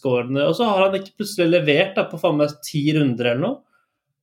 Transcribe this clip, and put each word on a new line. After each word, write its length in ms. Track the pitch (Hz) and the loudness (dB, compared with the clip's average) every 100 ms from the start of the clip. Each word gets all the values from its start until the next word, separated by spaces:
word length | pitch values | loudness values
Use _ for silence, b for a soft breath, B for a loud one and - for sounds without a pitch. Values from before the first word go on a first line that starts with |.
skårende, 460 | 135 123 120 139 147 | -2 -2 0 0 0
og 60 | |
så 100 | 170 233 | 0 0
har 220 | 190 190 | 2 0
han 60 | |
ikke 220 | 190 190 - | -2 -6 -10
plutselig 320 | 208 - 165 | -6 0 2
levert 440 | 170 151 143 190 208 | 4 4 2 2 -2
da, 80 | |
på 140 | - 160 | -4 -2
faen 180 | 180 151 | -2 0
meg 100 | 147 - | 0 -2
ti 300 | - 156 147 | -8 -4 0
runder 320 | 156 143 113 120 | 2 2 0 0
eller 160 | 120 | 0
noe. 160 | 190 285 _ _ _ _ _ _ | -2 -6 _ _ _ _ _ _